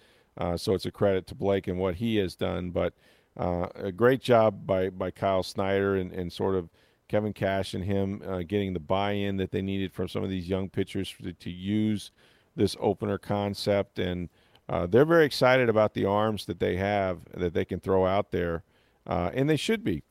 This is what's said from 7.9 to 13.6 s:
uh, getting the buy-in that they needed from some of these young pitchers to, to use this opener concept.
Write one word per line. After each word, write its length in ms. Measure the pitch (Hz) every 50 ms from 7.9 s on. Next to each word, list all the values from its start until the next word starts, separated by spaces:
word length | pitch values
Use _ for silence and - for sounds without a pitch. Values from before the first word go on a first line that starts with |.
| 98 98 98 98 101 104 73 90
uh, 120 | 95 90 87
getting 280 | 80 104 101 98 95 92
the 60 | 85
buy-in 560 | 76 73 95 98 101 101 101 101 101 101 98 95
that 140 | 95 -
they 100 | - 98
needed 320 | 95 98 98 98 95 90 -
from 160 | - 92 87
some 140 | - 101 98
of 40 | 98
these 200 | 95 92 85 87
young 200 | 95 92 95 90
pitchers 440 | - 101 90 - - 98 92 - - - 104
to, 80 | 92
to 180 | 85 - - 85
use 640 | 90 90 92 98 107 107 107 107 107 98 - - _ _ _ _ _ _ _ _ - -
this 180 | 104 92 - -
opener 360 | - 107 95 - 107 104 101 95
concept. 800 | - - 104 101 101 101 98 -